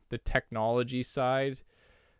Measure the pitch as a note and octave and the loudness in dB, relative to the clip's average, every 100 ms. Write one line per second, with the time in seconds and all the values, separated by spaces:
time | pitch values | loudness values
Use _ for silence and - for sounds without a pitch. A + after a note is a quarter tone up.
0 | _ A#2 - C3 - A2+ A2 B2 B2 B2+ | _ -6 0 0 -2 -2 2 2 0 -2
1 | B2 D3 B2+ C3+ C#3 C3 - _ - - | -4 0 2 2 0 -4 -14 _ -20 -20
2 | _ | _